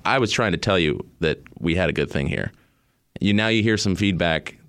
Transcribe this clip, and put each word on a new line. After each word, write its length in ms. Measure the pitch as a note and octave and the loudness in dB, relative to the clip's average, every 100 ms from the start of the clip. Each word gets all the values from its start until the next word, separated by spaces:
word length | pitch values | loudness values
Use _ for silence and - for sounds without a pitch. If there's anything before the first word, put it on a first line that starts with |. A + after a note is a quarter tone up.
I 140 | - C3+ | 0 0
was 140 | A#2 | 2
trying 180 | - A2+ | 0 0
to 60 | E2+ | 0
tell 200 | - F#2+ | 2 2
you 220 | D#2+ C2+ - - | 2 -2 -8 -4
that 180 | D#2+ D2 - - | -2 -2 -6 -6
we 140 | E2 E2 | -2 0
had 140 | E2+ | 0
a 40 | |
good 180 | C#2+ C#2+ | 0 -2
thing 160 | - C#2 | -2 -4
here. 240 | - G1+ - _ _ _ _ _ - | -4 -6 -10 _ _ _ _ _ -4
You, 140 | F#2+ | 0
now 140 | G#2 A2 | 2 2
you 160 | A2+ | 2
hear 140 | G#2+ G#2+ | 2 0
some 180 | G#2+ F#2 | 0 0
feedback 580 | G2 F2 E2+ D#2+ - - | 0 0 0 0 -4 -16